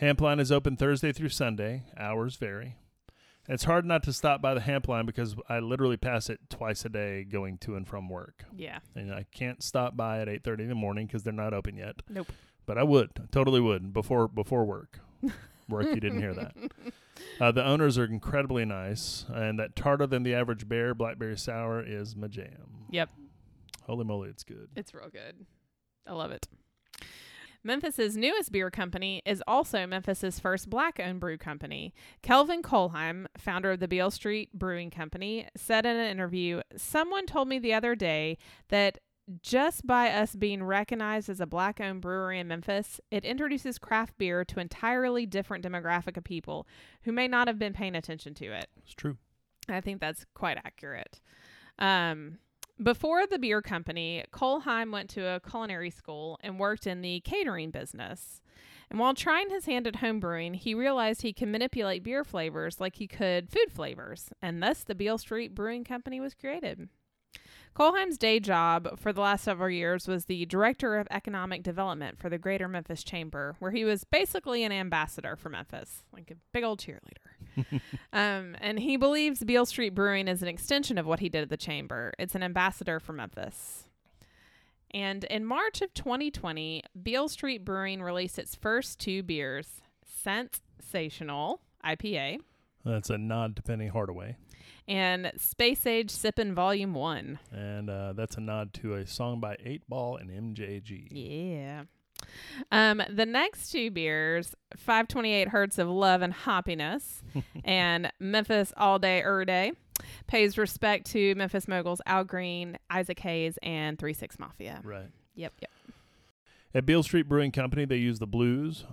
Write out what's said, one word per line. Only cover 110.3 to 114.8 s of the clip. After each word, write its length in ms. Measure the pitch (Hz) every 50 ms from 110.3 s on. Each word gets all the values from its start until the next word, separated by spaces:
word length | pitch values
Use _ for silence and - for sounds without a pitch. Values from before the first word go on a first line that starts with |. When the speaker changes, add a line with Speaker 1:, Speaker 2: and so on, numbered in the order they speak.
| - 226 214 202 202
Speaker 2:
respect 500 | 214 214 190 - - - 214 208 190 - -
to 260 | - 220 202 196 196
Memphis 340 | 196 196 185 - 196 185 -
moguls 320 | 190 180 170 175 175 180 -
Al 180 | - 190 190 190
Green, 540 | 185 - 180 180 175 175 175 175 175 170 - _ -
Isaac 300 | 175 185 180 180 180 -
Hayes, 380 | - 185 165 165 160 165 160 - -
and 360 | 165 165 156 151 151 156 156
Three 160 | - 151 156
Six 240 | - - - - -
Mafia. 420 | - - - - 92 - 73 -